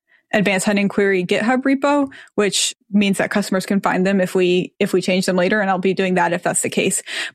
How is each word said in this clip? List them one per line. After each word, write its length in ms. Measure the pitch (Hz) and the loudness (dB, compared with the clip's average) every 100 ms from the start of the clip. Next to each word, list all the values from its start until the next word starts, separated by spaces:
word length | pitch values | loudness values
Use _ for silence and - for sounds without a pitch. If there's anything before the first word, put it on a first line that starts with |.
| _ _ _ | _ _ _
Advanced 360 | 220 196 190 214 | 0 0 0 0
Hunting 220 | 202 202 | 0 0
Query 360 | - 196 185 180 | 0 0 0 0
GitHub 380 | 202 214 262 | 0 0 0
repo, 440 | 269 277 285 285 277 - - - | 0 0 2 0 -2 -6 -10 -2
which 400 | 202 - - - - | 0 0 -4 -6 -2
means 260 | 202 202 196 | 0 2 0
that 140 | - | 0
customers 340 | 208 196 190 - | -2 -2 -2 0
can 160 | 196 | 0
find 240 | 180 175 185 | 0 0 2
them 160 | 196 | 2
if 140 | 180 190 | 0 2
we, 400 | 180 180 - - | 2 2 -2 -4
if 140 | 202 | 0
we 80 | 185 | 0
change 240 | 185 185 190 | 0 0 0
them 120 | 180 | 2
later, 220 | 180 214 | 2 0
and 120 | 190 | 0
I'll 80 | 185 | 0
be 160 | 190 185 | 0 0
doing 200 | 190 180 | 0 0
that 180 | 170 | 0
if 100 | 175 | -2
that's 180 | 170 - | -2 -2
the 80 | - | -2
case. 320 | - 190 - - - - | -2 -2 -2 -6 -10 -10